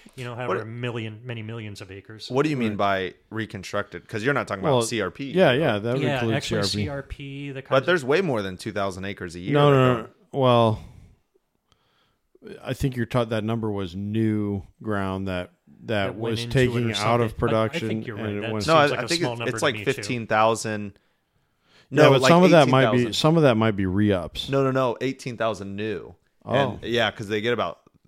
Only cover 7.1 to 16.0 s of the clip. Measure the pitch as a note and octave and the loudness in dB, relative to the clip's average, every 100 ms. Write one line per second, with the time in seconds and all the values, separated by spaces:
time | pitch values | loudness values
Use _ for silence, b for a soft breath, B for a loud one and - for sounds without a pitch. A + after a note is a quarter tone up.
7.1 | - C#3 C#3 C#3+ C3+ - C3+ C3+ F3 B2+ | -14 -12 -12 -10 -10 0 2 4 2 2
8.1 | F3+ F3+ A2+ F#2+ F2+ A2+ G2+ G2 F2+ F#2+ | 2 2 -2 -4 -6 -6 -2 -2 -4 -10
9.1 | F#2+ F2+ F2 F#2 C#3+ C#3+ C3+ B2+ A#2+ A#2 | -10 -10 -8 -2 4 6 6 4 2 -4
10.1 | _ _ C3+ B2+ A#2+ A2+ G#2+ B B B | _ _ 0 4 4 4 2 B B B
11.1 | _ _ _ _ _ _ _ _ _ _ | _ _ _ _ _ _ _ _ _ _
12.1 | _ _ _ G#3 - - B2+ C#3 B2+ A2+ | _ _ _ -20 -14 -10 -4 -4 -4 -2
13.1 | B2+ A2+ A2 G#2+ A#2 A2 G2+ F#2 F#2 G2+ | -2 0 -2 -2 -4 -4 -4 -6 -8 -4
14.1 | A2 A2 G#2+ G2+ G2 - _ G#2+ G2+ F#2+ | -2 0 0 -2 -4 -8 _ -6 -4 -2
15.1 | F#2+ F#2+ F2+ F2+ _ _ - A2+ G#2 | -4 -4 -6 -8 _ _ -16 -4 -2